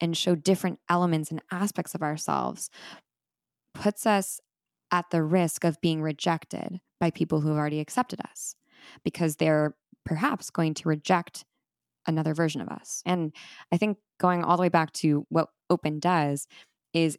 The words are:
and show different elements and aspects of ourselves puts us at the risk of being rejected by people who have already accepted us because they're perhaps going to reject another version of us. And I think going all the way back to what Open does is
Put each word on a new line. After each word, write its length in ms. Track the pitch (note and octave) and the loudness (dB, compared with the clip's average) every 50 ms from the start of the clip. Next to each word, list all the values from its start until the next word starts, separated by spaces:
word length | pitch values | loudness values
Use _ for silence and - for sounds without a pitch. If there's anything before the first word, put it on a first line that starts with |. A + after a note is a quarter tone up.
and 140 | E3+ E3+ E3 | -2 -2 0
show 180 | - - F3+ F3 | 0 2 2 2
different 440 | D3+ - F#3+ F#3+ F#3 - F3+ - - _ - | 2 2 2 2 2 0 -4 -6 -6 _ 0
elements 420 | F3 F3 F3+ F3 D#3+ D#3 D3+ - | 0 2 2 2 2 0 -2 -4
and 100 | D#3+ D#3 - - | -8 -10 -10 -8
aspects 460 | F#3 F3+ G3+ G#3 - - E3 - - | -6 -4 -4 -4 -4 -6 -8 -6 -6
of 80 | F3+ D#3+ | -6 -4
ourselves 680 | D3 D#3 D#3+ - - C#3+ C3+ B1+ B1+ - - - - - - - - - - _ _ _ _ _ _ _ _ _ _ _ _ _ _ - | -4 -4 -4 -4 -2 -2 -2 -2 -4 -6 -8 -12 -14 -14 -16 -20 -20 -20 -20 _ _ _ _ _ _ _ _ _ _ _ _ _ _ -8
puts 320 | - - G#3 - - - | -4 -2 -2 -2 0 0
us 340 | A3+ G#3 G3 F#3+ - - - _ _ _ _ _ _ _ _ _ - | 2 2 2 0 -2 -8 -12 _ _ _ _ _ _ _ _ _ -2
at 180 | F3+ F3 E3+ - | -2 -2 0 0
the 140 | - E3 D#3+ | 0 0 2
risk 400 | D#3 F3 F#3 F3 D#3+ - - - | 4 4 2 2 2 0 0 0
of 180 | E3+ D3+ - | -2 0 0
being 200 | - E3 D#3+ D#3 | 0 0 0 0
rejected 800 | D#3 D#3 D3+ - - F3+ E3 D#3 - - - - - - F3+ F3+ - _ _ - | -2 -4 -4 -2 -2 -2 -2 -2 -4 -8 -10 -10 -8 -8 -10 -12 -14 _ _ -2
by 100 | F3+ E3 | -2 0
people 320 | - - E3 - D#3+ D#3 | 0 0 -2 0 0 0
who 80 | D3 D#3 | 2 2
have 80 | D3+ | 0
already 220 | D3+ D3 D3+ D3+ D3+ | 0 0 -2 -2 -4
accepted 400 | D#3 - - - B3 - - - | -6 -4 -2 -4 -2 -2 -6 -12
us 340 | - - - - - - - _ _ _ _ - - - - - - | -12 -12 -14 -14 -14 -14 -14 _ _ _ _ -20 -20 -20 -14 -8 -6
because 340 | E3 - - E3+ D#3 D3 | -4 -2 0 0 0 0
they're 380 | - D#3+ D#3+ D#3 D3+ D3+ D3+ - _ _ _ _ _ - | 2 2 4 4 4 2 0 -2 _ _ _ _ _ -6
perhaps 440 | - D#3 D#3 A3 D4 A#3+ - - - | -4 -2 -2 0 -2 -2 -4 -8 -6
going 240 | - - E3 D#3+ D3+ | -2 0 0 0 -2
to 120 | - - E3 | -2 -2 -2
reject 540 | D#3 D3+ - - F#3 E3+ F3 - - - - _ _ _ _ _ _ _ _ _ _ _ - | -2 0 2 2 2 2 0 -4 -12 -20 -20 _ _ _ _ _ _ _ _ _ _ _ -4
another 280 | E3+ D#3+ D#3+ D#3 D#3+ D3+ | -2 0 0 0 0 0
version 280 | D#3+ E3 D#3 D3+ C3+ | 2 0 0 0 -4
of 60 | F2 | -6
us. 340 | - - - - - - - - | -8 -10 -12 -12 -12 -12 -6 -2
And 280 | F3 F3+ F3 E3 D3+ - - - - - - - - | -2 0 0 0 -2 -6 -10 -18 -20 -20 -20 -4 -2
I 60 | E3+ | 0
think 200 | E3+ G#3+ G#3+ G3 - _ _ _ - | 2 2 0 0 -2 _ _ _ 0
going 240 | - F3+ F3+ F3 E3+ | 2 2 2 2 2
all 140 | - F3 | 2 4
the 40 | F3 | 4
way 80 | F3+ F3 | 4 4
back 220 | E3+ E3 D#3+ D#3 - | 4 4 2 0 -2
to 320 | - - D#3 D3 D3 - - | 0 2 2 2 2 0 0
what 200 | D#3+ E3 D3+ - _ _ _ - | 0 0 0 0 _ _ _ 0
Open 300 | F3+ E3+ - D#3+ D3+ D3+ | 0 0 0 -2 -2 0
does 480 | - F3+ F#3 E3 D3 C#3+ C#3+ C#3+ - - - - - _ _ _ _ _ - | 2 2 4 4 2 2 0 -4 -6 -10 -18 -20 -20 _ _ _ _ _ 0
is 240 | E3 E3 D#3 - | 2 2 2 0